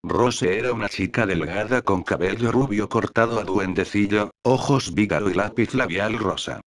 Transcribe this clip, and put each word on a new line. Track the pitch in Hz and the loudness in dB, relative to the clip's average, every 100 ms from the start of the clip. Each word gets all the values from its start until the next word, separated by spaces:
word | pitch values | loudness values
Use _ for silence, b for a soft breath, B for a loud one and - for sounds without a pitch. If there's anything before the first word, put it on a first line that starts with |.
Rose | 87 85 123 120 90 101 | -2 2 2 2 0 0
era | 123 | -2
una | 117 104 | -4 -4
chica | - 95 - | -4 -2 0
delgada | 107 87 78 95 110 127 | 0 0 -2 -4 0 0
con | - 92 | 2 0
cabello | - 80 92 98 117 | 0 0 0 0 2
rubio | 120 139 104 101 | 2 2 0 0
cortado | 117 98 - 117 117 | 0 0 2 2 0
a | |
duendecillo, | 95 95 95 90 90 104 101 104 104 _ | 0 -2 0 -2 0 0 2 2 -2 _
ojos | 120 131 - 139 - | 0 2 2 0 0
vígaro | 101 104 80 101 | 0 2 2 0
y | |
lápiz | 90 101 - 110 | 0 -2 -2 -2
labial | 127 120 87 104 110 | 0 -2 -2 -2 0
rosa. | 98 82 - - | -2 -2 -6 -10